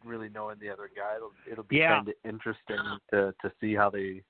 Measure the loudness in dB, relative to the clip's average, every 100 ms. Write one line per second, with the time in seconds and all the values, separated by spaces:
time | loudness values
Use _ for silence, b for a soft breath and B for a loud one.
0 | -8 -8 -8 -6 -8 -6 -8 -8 -8 -6
1 | -4 -4 -8 _ -12 -10 2 4 6 4
2 | 2 -8 -8 -6 -6 -6 -4 -4 -4 -6
3 | _ 4 4 0 -8 -4 0 4 4 2
4 | -6 -8